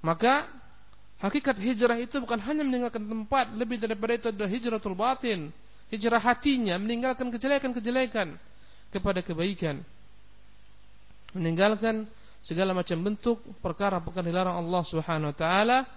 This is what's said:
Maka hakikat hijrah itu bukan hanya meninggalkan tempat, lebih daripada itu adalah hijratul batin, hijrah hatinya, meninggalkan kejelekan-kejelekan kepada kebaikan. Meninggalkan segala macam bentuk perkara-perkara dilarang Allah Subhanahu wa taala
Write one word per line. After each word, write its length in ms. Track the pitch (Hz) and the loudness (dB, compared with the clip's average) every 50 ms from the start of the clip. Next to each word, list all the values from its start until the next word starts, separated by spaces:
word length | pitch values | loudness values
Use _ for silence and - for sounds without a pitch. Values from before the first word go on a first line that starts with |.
| - | 2
Maka 480 | 160 165 160 214 240 262 294 320 - - - - - - - - - - - - - - | 0 0 4 4 4 4 4 2 -2 -10 -14 -16 -16 -16 -16 -16 -16 -16 -16 -16 -16 -12
hakikat 400 | - - 196 202 294 285 269 254 208 190 | -2 -2 0 0 2 2 2 0 2 2
hijrah 320 | 233 262 208 240 240 233 | 0 2 4 6 4 4
itu 240 | 233 240 240 - 285 | 4 0 -4 -4 -4
bukan 160 | 240 226 240 226 202 | -2 0 -2 -2 0
hanya 160 | 226 302 302 | -2 -2 0
meninggalkan 480 | 302 269 254 247 240 240 - 226 214 208 | 0 0 0 0 0 -2 -2 -4 -6 -4
tempat, 480 | 220 226 214 208 269 269 247 214 - | -6 -6 -4 0 2 2 2 2 0
lebih 240 | 214 247 226 247 233 | -4 -2 -2 -2 -2
daripada 320 | 208 220 220 202 208 226 240 233 | 0 -2 -2 -2 0 0 0 0
itu 80 | - 233 214 | 0 -2 -2
adalah 160 | 196 208 196 190 | 0 -2 0 0
hijratul 400 | 247 226 240 226 214 208 208 190 | 0 0 0 -2 0 -2 -4 -2
batin, 560 | 180 214 247 262 254 - 240 214 180 156 151 - - - - - - - - | 0 2 0 0 0 0 0 0 0 -2 -6 -8 -12 -16 -16 -18 -18 -10 -8
hijrah 320 | - 220 202 233 226 233 | -6 0 2 4 4 4
hatinya, 560 | 208 233 240 - - 294 277 254 233 202 170 | 6 4 2 4 4 2 4 4 4 2 2
meninggalkan 560 | 180 202 220 240 233 240 262 254 254 262 247 233 | 2 0 0 0 0 2 0 0 0 -2 -4 -4
kejelekan-kejelekan 1040 | 233 208 269 285 277 277 262 247 247 214 226 240 254 254 240 - 226 196 160 147 170 - - - - - - - - - - - | -2 2 2 2 4 2 0 -2 -2 -2 0 2 2 2 2 2 -2 -2 -2 -4 -12 -14 -16 -16 -16 -16 -16 -16 -16 -16 -6 -6
kepada 320 | 196 180 202 196 180 175 | -2 0 2 2 2 0
kebaikan. 560 | - 170 156 170 196 202 175 - 160 143 139 175 - - - - - - - - - - - - - - - - - - - - - - - - - - - - - - | -2 -2 0 0 0 0 0 0 -2 -2 -2 -6 -12 -14 -14 -14 -14 -14 -14 -14 -14 -16 -16 -16 -16 -16 -16 -16 -16 -16 -16 -14 -16 -16 -16 -16 -16 -16 -14 -14 -8 -4
Meninggalkan 720 | 180 170 165 165 165 196 208 220 214 214 226 220 220 214 214 - - - - - - - | 0 0 2 4 6 6 6 6 4 2 0 0 0 -2 -6 -10 -14 -16 -16 -16 -14 -8
segala 320 | - 165 160 190 190 185 | -4 0 2 2 2 4
macam 240 | 180 175 - 180 160 | 2 2 0 0 0
bentuk 400 | 175 202 214 202 - 240 233 226 - - 202 - - | 2 0 -2 0 2 2 2 2 -2 -14 -14 -6 -4
perkara-perkara 640 | 180 165 - 202 202 190 175 165 170 170 185 175 170 | -4 -2 2 2 2 2 2 -2 -2 -4 -2 0 2
dilarang 320 | 170 180 185 185 175 175 | 2 2 2 2 2 0
Allah 240 | 170 165 180 180 170 | 0 2 2 2 2
Subhanahu 480 | - - 160 156 - 170 156 156 147 143 | 2 0 -2 0 2 0 0 2 0 0
wa 40 | - | 0
taala 480 | 160 160 180 190 214 226 247 262 269 - - | 0 2 4 6 6 6 6 4 4 0 -8